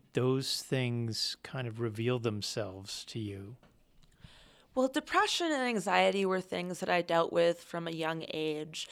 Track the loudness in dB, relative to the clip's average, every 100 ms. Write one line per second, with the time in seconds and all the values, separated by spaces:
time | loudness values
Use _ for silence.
0 | -4 2 2 2 0 -6 -2 0 0 0
1 | -2 -2 -4 -6 -10 -8 -8 -4 -4 -2
2 | 0 2 0 -2 -4 -4 -6 -8 -12 -12
3 | -10 -8 -6 -8 -12 -16 -20 _ _ _
4 | -20 _ -20 -20 -20 -20 _ 0 2 0
5 | 0 2 2 2 0 2 0 0 2 6
6 | 6 4 2 0 -2 -4 -4 -4 2 2
7 | 4 4 4 4 4 2 -4 -8 -6 -4
8 | -4 -4 -6 -4 -4 -4 -6 -10 -10